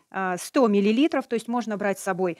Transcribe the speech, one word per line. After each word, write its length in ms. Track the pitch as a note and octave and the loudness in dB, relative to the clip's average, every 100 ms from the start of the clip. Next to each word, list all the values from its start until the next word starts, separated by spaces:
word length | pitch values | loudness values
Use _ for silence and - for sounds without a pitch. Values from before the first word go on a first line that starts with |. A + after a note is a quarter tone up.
| _ | _
э, 240 | - F#3 F3+ | -6 -4 -4
сто 300 | - D4 A#3+ | -2 2 4
миллилитров, 580 | G3+ G3 A3 D#4+ C#4+ - | 4 4 2 2 0 -4
то 80 | |
есть 140 | A3+ - | -6 -4
можно 280 | A#3+ A3 G3+ | -6 -4 -4
брать 220 | G#3 G3 | -4 -4
с 60 | |
собой 340 | - F3 F#3 | -4 -2 -2